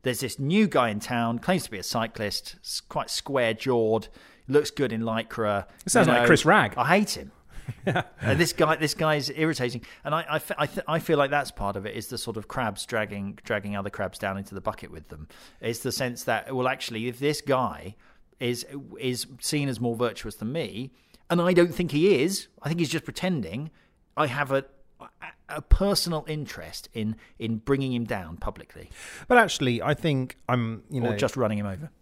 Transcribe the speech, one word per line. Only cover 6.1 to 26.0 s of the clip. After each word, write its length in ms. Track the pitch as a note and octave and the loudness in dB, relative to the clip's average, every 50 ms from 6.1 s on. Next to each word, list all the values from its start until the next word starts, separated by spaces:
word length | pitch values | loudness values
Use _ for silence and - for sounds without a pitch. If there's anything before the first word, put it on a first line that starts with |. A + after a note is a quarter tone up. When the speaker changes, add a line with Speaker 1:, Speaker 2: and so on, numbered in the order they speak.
| A#2+ | 6
Speaker 2:
like 100 | A#2+ A#2+ | 6 8
Speaker 1:
know. 40 | |
Speaker 2:
Chris 180 | A#2+ C#3+ C#3 - | 6 6 6 8
Ragg. 280 | D#3 G3+ - C3+ G2+ - | 6 6 6 6 2 0
Speaker 1:
I 200 | A#2+ A#2+ C#3+ F3 G#3 | 0 4 4 4 4
hate 120 | G#3 - | 4 0
him. 200 | - - - - - | -4 -8 -10 -14 -18
Speaker 2:
<laughs> 60 | - _ - - - - - - - - | -20 _ -18 -16 -14 -12 -12 -14 -4 -4
Yeah. 160 | G3 B2+ - - - - - | 0 0 0 -2 -4 -12 -4
Speaker 1:
And 180 | - A#2 C3+ D3 | 0 2 4 4
this 120 | E3+ - - | 4 2 4
guy, 220 | - D#3+ D3+ D#3+ | 2 4 4 4
this 180 | D3 D#3 D3 - | 2 0 -2 0
guy's 360 | - D#3+ D#3 D3+ D3 C3 C#3+ | 0 2 2 2 2 0 -4
irritating. 540 | C3+ D#3+ D#3+ E3 D3+ - B2+ B2 B2 B2 - - - - - | -2 0 0 0 2 0 -2 -2 -2 -6 -10 -12 -20 -10 -4
And 100 | D3+ D3+ | -2 -2
I, 120 | D#3+ D#3+ - | -2 -2 -2
I, 100 | D3+ D3+ | -4 -4
fe-, 160 | - - F#3 | -2 -4 -2
I, 80 | - D3+ | -2 -2
th-, 180 | C#3 - F#3+ - - | -2 -2 -6 -2 -2
I 100 | D#3 E3 | -2 -2
feel 180 | - - D#3+ | 2 2 4
like 120 | C#3+ C#3 C3+ | 4 4 4
that's 220 | D3 C#3+ C3+ - | 2 0 0 -2
part 240 | - - G2+ G2 G2+ | -8 -4 -4 -4 -4
of 80 | G2+ G2 | -4 -6
it, 100 | G#2+ G2+ | -6 -8
is 120 | A#2 G#2 | -8 -8
the 100 | - B2 | -8 -8
sort 180 | A2+ - A#2+ G#2 | -8 -6 -6 -8
of 120 | A2 G2+ - | -8 -10 -6
crabs 360 | - C3 B2 A2 G2+ - - | -4 -2 -2 -2 -4 -6 -8
dragging, 540 | - A#2+ A2 G#2+ G2+ G#2 G2+ G2 G2+ - - - | -4 -2 -2 -2 -2 -6 -8 -8 -8 -10 -12 -4
dragging 320 | - A2 G#2 G2+ G#2 G#2 | -4 -4 -2 -2 -4 -6
other 120 | G2+ G2 G#2 | -4 -4 -6
crabs 300 | - - G2+ F#2 - - | -4 -4 -6 -6 -4 -4
down 180 | - G2 F#2+ | -4 -4 -4
into 160 | G2 G2 - G2 | -4 -8 -8 -10
the 60 | F#2+ | -6
bucket 300 | - G#2+ G#2 - - - | -6 -6 -6 -6 -14 -14
with 160 | D#2 D#2+ D#2 | -14 -16 -16
them. 200 | - - D2+ D2+ - - - - - - - | -16 -16 -16 -16 -18 -18 -20 -20 -20 -18 -6
It's 180 | - A2+ A#2+ A#2 | -4 -4 -4 -2
the 120 | - C3 | -4 -4
sense 320 | A2+ - C3+ B2 B2 A#2 - | -2 -2 -4 -4 -4 -6 -2
that, 280 | B2+ A2+ G#2 - - C3+ | 0 0 0 -2 -4 -4
well, 140 | B2+ B2+ | 0 0
actually, 400 | B2+ C3+ C3+ - - A#2+ A2 A2+ | 0 -2 -2 -6 -8 -6 -4 -4
if 100 | B2 A#2+ B2 | -6 -4 -2
this 200 | C#3 D3 D3 D3 | 0 0 0 -2
guy 540 | - C#3 C3+ C3 B2 G2+ D#2+ - - - G#2+ - _ - _ _ - _ _ _ | 0 0 2 2 2 0 -2 -6 -12 -14 -16 -16 _ -20 _ _ -20 _ _ _
is, 240 | C3 A#2+ B2 A#2+ - - C#3 C#3+ C3+ - - - | -4 -4 -2 -4 -8 -12 -12 -14 -14 -14 -12 -6
is 260 | B2 B2+ B2+ A#2 - - A#2+ - | -4 -4 -4 -4 -8 -10 -12 -8
seen 300 | - - - D3 C#3+ C#3 | -6 -2 -2 0 0 0
as 100 | B2 G#2+ | -2 0
more 160 | B2 A#2+ A#2 | -2 -2 0
virtuous 400 | A2+ B2 A#2 - - - A2 - | 0 0 -2 -2 -4 -10 -10 -10
than 160 | - G#2+ A2 | -8 -8 -4
me, 400 | C3+ E3 C#3+ F#2+ F2 G#2+ C3 C#3 _ _ _ _ - _ _ _ | -4 -4 -4 -4 -6 -10 -10 -10 _ _ _ _ -20 _ _ _
and 100 | E3+ F3 | 0 2
I 120 | E3+ F3+ F3+ | 4 6 6
don't 200 | F3 F3 F3 - | 6 6 4 2
think 180 | - F3+ D#3+ | -2 -2 0
he 300 | C#3+ D3 E3+ G3+ F#3+ A#2+ | 2 4 6 6 6 6
is, 260 | C#3 F3+ G3 - - _ _ - | 4 2 0 -4 -8 _ _ -8
I 60 | - | -4
think 120 | C#3+ E3 E3+ | -4 0 0
he's 80 | E3 C3 | 0 0
just 160 | D#3 D#3 - | 0 -4 -4
pretending, 640 | - A#2+ - - F#3+ F3+ C#3+ G2+ A#2+ F2+ B2+ D#3 D#3 _ _ _ _ _ _ _ _ _ | -6 -8 -4 -2 0 0 -2 -4 -6 -6 -8 -8 -10 _ _ _ _ _ _ _ _ _
I 100 | C#3 D#3 | 0 0
have 240 | C3+ A#2+ C#3+ D3 C3+ | 0 0 -2 0 2
a, 140 | C3+ C3+ C#3 - - _ - _ _ _ | 2 0 0 -2 -20 _ -20 _ _ _
a, 80 | - - _ _ - D#3+ - _ _ | -20 -20 _ _ -18 -18 -18 _ _
a 140 | - - D3+ | -12 -12 -12
personal 640 | - _ - - F#3+ G3+ G3 - | 6 _ 6 6 6 2 2 2